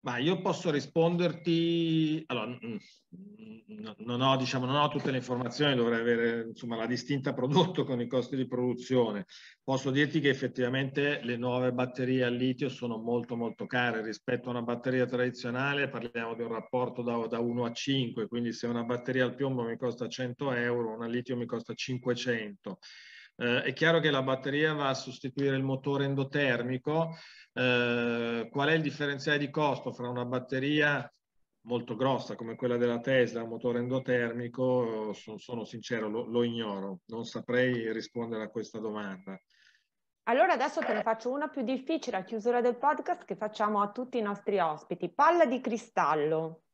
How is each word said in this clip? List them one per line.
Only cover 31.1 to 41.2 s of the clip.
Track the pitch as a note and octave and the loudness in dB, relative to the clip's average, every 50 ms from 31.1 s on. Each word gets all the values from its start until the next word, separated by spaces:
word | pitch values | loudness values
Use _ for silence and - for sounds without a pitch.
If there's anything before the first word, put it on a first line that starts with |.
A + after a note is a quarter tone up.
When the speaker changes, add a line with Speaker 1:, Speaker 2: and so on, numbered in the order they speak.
| _ _ _ _ _ _ _ _ _ _ _ | _ _ _ _ _ _ _ _ _ _ _
Speaker 1:
molto | A2 A#2+ A#2+ A#2 - A#2 | -4 -4 -4 -2 -4 -2
grossa | G#2 C3 C3+ C3 A#2 - - G#2+ | 2 2 2 2 2 -2 -6 -8
come | - A#2 A2+ A2 | -8 -8 -10 -6
quella | - C3 A#2+ A#2+ | -2 0 0 2
della | A#2+ A#2+ A#2+ A#2+ A#2+ | 4 4 2 2 0
Tesla, | A#2+ C3+ C3 B2+ A#2+ G#2+ A2 A#2 A#2 | 0 4 4 4 4 4 0 -6 -6
motore | A2+ A#2 A2+ - B2 A#2+ A#2+ | -6 -8 -2 -2 0 0 0
endotermico? | A#2+ B2 C3 C3 B2+ - B2+ B2 A#2+ A#2 A#2 A#2+ A#2+ A#2+ A#2+ C3 B2+ B2+ B2+ B2 A#2+ A2+ A2 G#2+ G#2+ G#2+ G2+ | 0 0 -2 -2 0 0 2 2 2 0 -2 -4 -6 -6 -4 0 0 2 2 2 2 0 -2 -4 -4 -6 -6
Son-, | - - A2+ A2 G2 | -8 -12 -14 -14 -14
sono | - - B2 A#2 G#2 | -10 -10 -8 -8 -8
sincero, | - - A2+ - - B2 A2+ A2 G#2+ | -8 -10 -12 -6 -4 -4 -4 -2 -2
lo, | G#2 A#2 B2 | -4 -4 -4
lo | A2 A#2 A#2+ A#2+ | 0 2 2 2
ignoro, | A#2 A#2 A#2 A2+ G#2+ G2 F#2+ F#2+ G2 F#2+ F2+ _ | 2 0 -2 -4 -4 -4 -4 -6 -6 -8 -10 _
non | - A2+ A#2 A2+ | -10 -10 -10 -8
saprei | - - A2+ G2 - A#2+ B2 B2+ B2+ B2 A#2 A2+ A2 | -8 -8 -10 -4 0 2 2 4 4 2 0 -2 -2
rispondere | A2 A2+ G#2+ - _ A#2+ A#2 A2+ A2+ A2 A2 | -4 -4 -6 -6 _ -6 -6 -4 -4 -6 -6
a | G#2+ | -6
questa | - A2+ G#2 - - A2 | -6 -8 -8 -6 -8 -8
domanda. | A2 A2 G#2 G#2+ G#2 G2 F#2+ F#2 F#2+ G2 F#2+ F#2 _ _ _ _ _ - _ _ _ _ _ _ _ _ _ _ _ | -6 -6 -6 -6 -6 -8 -10 -10 -12 -14 -14 -14 _ _ _ _ _ -20 _ _ _ _ _ _ _ _ _ _ _
Speaker 2:
Allora | A3+ A#3 C#4 F4 F#4 E4 | 2 4 4 6 4 4
adesso | A#3 B3+ - - - | 2 0 0 0 -2
te | - - G#3+ | -2 0 0
ne | G#3+ | 0
faccio | - A3+ A3 A3+ | 0 0 -2 0